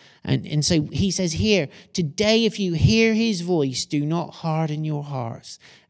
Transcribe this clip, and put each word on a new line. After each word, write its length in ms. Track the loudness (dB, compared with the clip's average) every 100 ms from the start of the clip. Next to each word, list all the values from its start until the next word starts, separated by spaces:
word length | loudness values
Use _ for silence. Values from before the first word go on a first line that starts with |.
| -20 _
And, 200 | -2 -2
and 200 | 0 -2
so 180 | 2 0 0
he 260 | 0 0
says 220 | 0 -2
here, 340 | 0 2 2 0 -8 -12
"Today, 540 | -4 -4 0 2 4 2
if 120 | 0
you 140 | -2
hear 420 | 2 4 6 4
his 280 | 4 0 0
voice, 440 | 0 0 0 -2 -4
do 180 | -2
not 300 | 0 -2 -4
harden 500 | -6 -4 -2 -2 -2
your 200 | -4 -4
hearts 560 | -6 -6 -6 -10 -16 -20 -20 -20 _